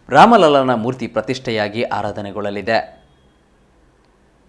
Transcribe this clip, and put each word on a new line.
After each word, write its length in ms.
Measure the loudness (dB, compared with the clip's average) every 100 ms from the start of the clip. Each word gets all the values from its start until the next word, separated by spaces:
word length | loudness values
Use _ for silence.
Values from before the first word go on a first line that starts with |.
| -2
ರಾಮಲಲ್ಲನ 640 | 6 6 6 4 4 2
ಮೂರ್ತಿ 320 | -2 -4 -6 -6
ಪ್ರತಿಷ್ಠೆಯಾಗಿ 760 | -6 -6 -8 -6 -4 -4 -4
ಆರಾಧನೆಗೊಳ್ಳಲಿದೆ. 1200 | -6 -6 -6 -8 -10 -8 -8 -8 -4 -4 -4 -14 _ _ _ _ _ _ _ _ _ _ _ _ _ _